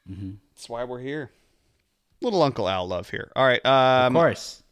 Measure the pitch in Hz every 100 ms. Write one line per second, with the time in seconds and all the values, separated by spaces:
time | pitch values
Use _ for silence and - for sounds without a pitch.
0 | 90 92 95 104 _ _ - 117 123 123
1 | 131 151 131 _ _ _ _ _ _ _
2 | _ _ 247 196 143 120 92 95 90 90
3 | 87 - - - 131 123 131 135 131 127
4 | 127 156 160 95 - - _